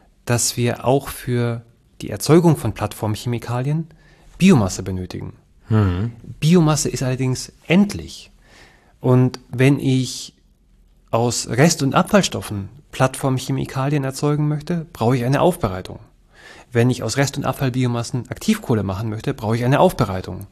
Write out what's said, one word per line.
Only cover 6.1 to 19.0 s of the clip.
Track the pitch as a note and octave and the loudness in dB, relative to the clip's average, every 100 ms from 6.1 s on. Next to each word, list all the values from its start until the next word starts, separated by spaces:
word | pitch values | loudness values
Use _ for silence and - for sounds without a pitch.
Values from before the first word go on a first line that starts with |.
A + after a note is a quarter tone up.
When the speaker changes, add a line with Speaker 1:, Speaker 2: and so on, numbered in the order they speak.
| A#2 - - | -8 -16 -4
Speaker 1:
Biomasse | D3+ F3+ D#3 D3 B2+ | 2 4 4 2 -2
ist | B2 | -4
allerdings | C3 B2+ C3 B2+ - - - | -4 -2 -2 -2 -6 -10 0
endlich. | F3 G#3 E2+ D2 - - _ _ - - _ _ _ | 2 2 -2 -12 -16 -20 _ _ -20 -20 _ _ _
Und | B2+ B2+ B2+ - - | 2 4 4 0 -8
wenn | B2 C3 C3+ | 2 2 4
ich | C3 C3 B2+ - - _ _ _ _ _ _ _ _ | 2 0 -2 -6 -14 _ _ _ _ _ _ _ _
aus | A#2 A#2+ A2+ - | 0 0 -2 -2
Rest- | A#2 E3 E3+ | 2 4 4
und | C#3 C3 | 0 0
Abfallstoffen | F#3 G#3 F3 A2 - G#2 G2 - - | 2 2 2 -4 -8 -8 -8 -14 -12
Plattformchemikalien | - C3 - C3+ C3 - C3+ C3+ - C3+ D3 | -2 -2 0 -2 -2 -2 -4 -4 -4 -2 -2
erzeugen | C3+ C3+ D3 D3 D3+ | -2 -2 0 0 0
möchte, | D3+ - F3 D#3 | -2 -4 -6 -6
brauche | - A2+ C3 | -2 0 2
ich | A#2+ | 2
eine | C#3 | 4
Aufbereitung. | D3 F3 G#2 F#2 F#2 F#2+ - _ _ _ - - - | 4 2 -2 -4 -10 -14 -20 _ _ _ -20 -20 -4
Wenn | A#2 A#2+ | 2 2
ich | B2 | 2
aus | A2+ C3 | -2 0
Rest- | C#3 - | 0 -2
und | B2+ | -4
Abfallbiomassen | B2+ C3 B2 B2 A#2+ A2+ B2+ - | -2 -2 0 0 -2 -4 -6 -6
Aktivkohle | - - A3 - A2+ | -4 -2 0 0 0
machen | G2 F#2+ | 0 -4